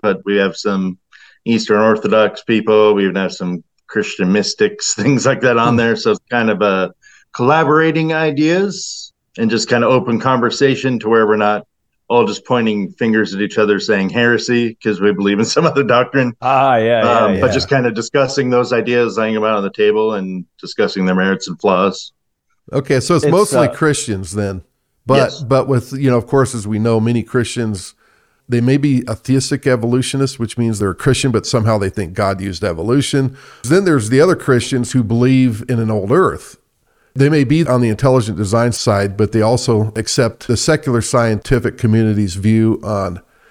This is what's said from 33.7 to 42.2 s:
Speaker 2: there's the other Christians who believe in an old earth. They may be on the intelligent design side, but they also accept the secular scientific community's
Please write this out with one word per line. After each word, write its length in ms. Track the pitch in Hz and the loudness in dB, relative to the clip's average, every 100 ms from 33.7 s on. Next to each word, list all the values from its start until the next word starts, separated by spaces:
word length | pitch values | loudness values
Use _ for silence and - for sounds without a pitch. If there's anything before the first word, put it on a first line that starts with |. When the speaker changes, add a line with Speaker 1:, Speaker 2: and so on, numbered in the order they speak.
| 180 | 2
Speaker 2:
there's 240 | 190 143 104 | 4 2 2
the 100 | 131 | 4
other 160 | 180 160 | 4 2
Christians 560 | - 123 - 127 120 | 2 0 0 -4 0
who 100 | 131 | 0
believe 600 | 107 117 127 131 127 107 - | 0 0 2 4 2 0 -4
in 100 | 117 | -2
an 120 | 110 | -2
old 200 | 107 98 | -2 0
earth. 440 | 156 156 73 - - _ _ _ _ _ | 2 2 -2 -12 -20 _ _ _ _ _
They 140 | 131 139 | 0 2
may 140 | 156 | 2
be 240 | 127 156 147 | 2 2 2
on 140 | 123 | 2
the 80 | 120 | 0
intelligent 480 | 104 139 127 110 87 | 0 2 2 0 -4
design 320 | 101 113 120 | -2 0 0
side, 460 | - - 101 101 98 | 0 0 0 0 -2
but 160 | 104 | 0
they 100 | 113 | 0
also 500 | 107 120 - 110 107 113 | 2 0 0 0 0 -4
accept 500 | 110 - 117 - - | -4 -2 -2 -2 -4
the 100 | 117 | -2
secular 440 | - 156 135 120 | 0 -2 0 -2
scientific 760 | - 127 117 107 - 123 110 - | 0 0 0 -2 0 -2 -2 -2
community's 600 | 117 110 110 104 | 2 2 2 0